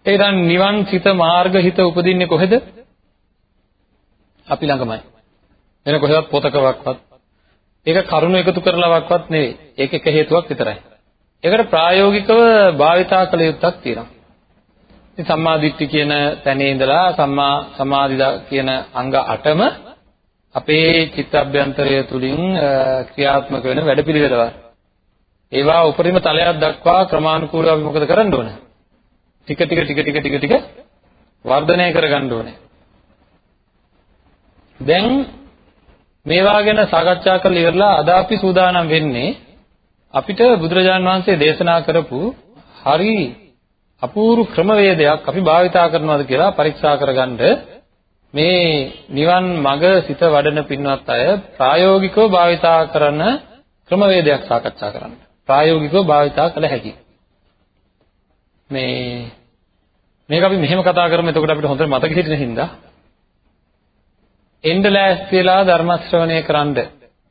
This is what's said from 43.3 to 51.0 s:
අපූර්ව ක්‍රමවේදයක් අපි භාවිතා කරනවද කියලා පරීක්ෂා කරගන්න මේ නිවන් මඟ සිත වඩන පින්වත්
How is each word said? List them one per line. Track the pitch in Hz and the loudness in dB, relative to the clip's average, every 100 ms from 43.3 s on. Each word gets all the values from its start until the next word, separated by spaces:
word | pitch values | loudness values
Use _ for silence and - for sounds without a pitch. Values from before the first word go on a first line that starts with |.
| - _ _ _ _ _ _ | -8 _ _ _ _ _ _
අපූර්ව | 123 208 220 233 214 | -8 0 2 2 0
ක්‍රමවේදයක් | - 185 214 196 170 147 156 | 0 2 4 4 4 2 0
අපි | - 165 | -2 -2
භාවිතා | 170 165 180 175 170 | 2 4 4 2 2
කරනවද | 160 156 147 | 0 0 -2
කියලා | 131 131 190 170 | 0 0 0 0
පරීක්ෂා | 151 147 151 143 | -2 0 0 0
කරගන්න | 139 131 127 117 139 254 - 226 _ _ _ _ _ | 0 -2 -2 0 0 0 -4 -20 _ _ _ _ _
මේ | 143 165 185 170 151 135 - - | -2 0 0 0 -2 -4 -10 -10
නිවන් | 139 160 180 185 175 | -2 0 0 0 -2
මඟ | 139 143 175 190 | -2 2 2 2
සිත | 156 139 | 0 0
වඩන | 170 147 143 151 | 2 2 0 -2
පින්වත් | 147 139 143 135 | -4 -6 -4 -4